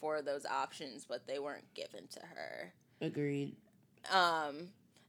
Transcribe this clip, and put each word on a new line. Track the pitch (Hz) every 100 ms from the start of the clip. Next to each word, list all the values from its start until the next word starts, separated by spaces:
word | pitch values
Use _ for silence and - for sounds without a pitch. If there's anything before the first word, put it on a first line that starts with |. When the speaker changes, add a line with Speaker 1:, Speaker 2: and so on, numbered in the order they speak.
Speaker 1:
for | 156 156
those | 143 143 139
options, | 135 139 - 139 101 -
but | 123 -
they | 135
weren't | 143 135 -
given | - - 101 90
to | -
her. | 170 - 76 62 180 - _ -
Speaker 2:
Agreed. | 160 160 147 143 143 - - - - - -
Speaker 1:
Um, | 190 175 165 147 143 180 - - -